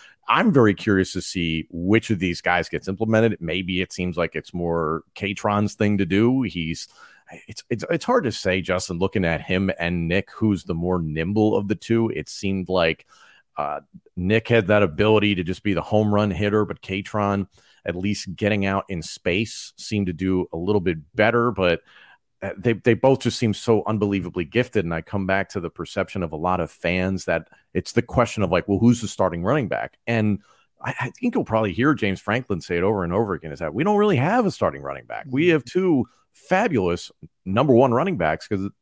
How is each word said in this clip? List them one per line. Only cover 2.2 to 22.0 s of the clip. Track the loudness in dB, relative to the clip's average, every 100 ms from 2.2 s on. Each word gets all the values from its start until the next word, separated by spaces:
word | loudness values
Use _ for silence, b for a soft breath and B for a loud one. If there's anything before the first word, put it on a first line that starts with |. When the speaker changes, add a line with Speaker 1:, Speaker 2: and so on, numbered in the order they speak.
| -2 -2
Speaker 1:
guys | 0 0 0
gets | -6 -6
implemented. | -4 0 4 2 0
Maybe | -4 -4 -2 -4
it | -4
seems | -4 -4 -2
like | -4
it's | -4 -8
more | -4 -2 0 -2 -4 -8
Katron's | -8 -6 -2 0 0 0
thing | 0 0 0
to |
do. | 2 2 4 2
He's, | -2 -4 -4 -6 -10 b b b b -20 -18
it's, | -18 -8
it's, | -6 -2
it's | -2
hard | 0 0
to | 0
say, | -2 0 0
Justin, | 0 -2 -2 -2
looking | 0 0
at | 0 0
him | -2 0 0 0
and | -2 -2 0
Nick, | -2 -2
who's | -2 0 0
the | -2
more | -4 -2 -2
nimble | -2 -4 -2 2 2
of | 2 -2
the |
two. | -4 0 0 0
It | -4 -10
seemed | -6 -4 -4 -2
like, | 2 2 0 b b b b _ -8
uh, | -6 -8 -12 -20 _
Nick | -6 0 0 2
had | 2 4
that | 4
ability | 2 2 4 4 4
to | 2
just | -2 -4
be | -2
the | -2
home | 2 2 4
run | 2 2
hitter, | 0 0 2
but | 0 -6
Katron, | -6 -6 -4 -2 0 0 -4 b b b
at | -8
least | -4 -4 -4 -8
getting | -4 0 0
out | 0 -2 -4
in | -8
space, | -8 -6 -2 0 -2 -8 -14 -14
seemed | -6 -2 -2
to |
do | -2 0 0 -2
a | -4
little | 0 0
bit | 0 -4 -4
better. | 2 2 2 0
But, | 2 0 0 b b